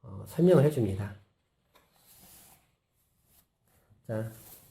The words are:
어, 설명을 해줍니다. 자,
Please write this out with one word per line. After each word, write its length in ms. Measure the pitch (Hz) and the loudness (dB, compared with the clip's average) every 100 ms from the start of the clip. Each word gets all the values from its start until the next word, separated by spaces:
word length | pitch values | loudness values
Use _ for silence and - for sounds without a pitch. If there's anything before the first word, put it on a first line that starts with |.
어, 220 | - 98 - | -18 -16 -12
설명을 360 | - 175 165 | 0 4 6
해줍니다. 500 | 143 143 107 95 101 - _ _ _ _ _ _ _ _ _ - - - - _ _ _ _ _ _ _ _ _ _ _ _ _ _ _ - | 4 0 -4 -4 -8 -12 _ _ _ _ _ _ _ _ _ -20 -20 -20 -20 _ _ _ _ _ _ _ _ _ _ _ _ _ _ _ -10
자, 240 | 110 110 - - - _ | -8 -8 -14 -20 -20 _